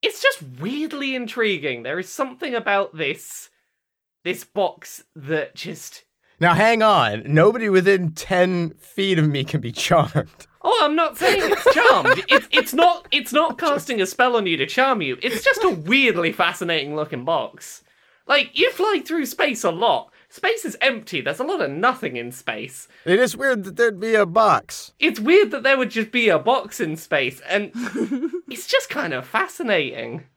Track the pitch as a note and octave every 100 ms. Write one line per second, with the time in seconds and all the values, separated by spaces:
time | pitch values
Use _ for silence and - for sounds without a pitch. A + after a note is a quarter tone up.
0 | - G#4 C5+ C5 C#3 B2 E3+ C#4 D#4 D4
1 | C#4 C4 A#3 B3 A3 F#3 C#3 A#2+ A#2 D#3
2 | F#3 - C4+ B3+ D4+ A#3+ A3 G3+ G3+ D#3+
3 | D3 C#3 - - - _ _ _ _ _
4 | _ _ E3+ F3+ - - F#3 - - -
5 | _ - C3+ D#3 C#3+ - - D#3+ - -
6 | _ _ _ _ E3+ E3+ G#3+ A#3 A3 G3
7 | A#2+ G#2 A2+ D3+ F3+ A3+ A3 F#3 F#3 G3
8 | F3 D#3 - F#3 F#3 F3+ E3 - - -
9 | G3 F3+ D#3 C#3+ D3+ D#3 A#2 G#2+ - E3+
10 | C#3+ D3+ - _ - _ - A4+ D4+ D#4
11 | D#4+ - F4+ G4+ E4+ G4+ - B4+ A#4+ -
12 | A#4 - - C5+ - - - B3+ E4+ F4
13 | - C#4+ A#3 C#4 D#4 A#3 A#3+ G3 - A#3+
14 | F#3+ - B3 A#3+ F#3+ D#3+ C3 - C4+ A#3+
15 | D3+ B2+ B3 A3 C5+ C5 G4 F#3 D#3 B3+
16 | C4 F3 E3 D#3+ E3+ - F3 E3 C#3+ D3+
17 | D3+ C3+ C3 E3 A2+ - - - _ _
18 | _ _ - C#4+ C#4 C4 A4+ - G4+ F#4+
19 | - E4 C#4 - D4+ A3+ G3 E3 G#3+ C#3
20 | - _ _ - F#4 A4+ D#4+ - C4 A#3
21 | - D#3+ B2+ D3+ C#4 F#4 D#3+ C#3+ A3+ B3+
22 | E3+ B2+ A#2+ B2+ - A2 A2+ - - _
23 | - F#3+ B3 B3 C4+ B3 F#3+ E3+ A#3 G3
24 | A3 A3 G3 F3+ A3 C#3 - - - _
25 | D#4+ - A3 F4+ G#4 C#4 B3 C4+ B3+ A3+
26 | A3 B3+ A3+ E3 C3+ B3+ G#3 - E3+ D#3+
27 | - D3+ B2+ C3 - F#3+ G#3 A3+ B3 -
28 | A3+ B3+ D4 F4 E4+ C4 - C5+ C5+ C4+
29 | F3+ C3 C3 A3 F#4 - C4 G3 C#3 -
30 | A#2 A#2+ -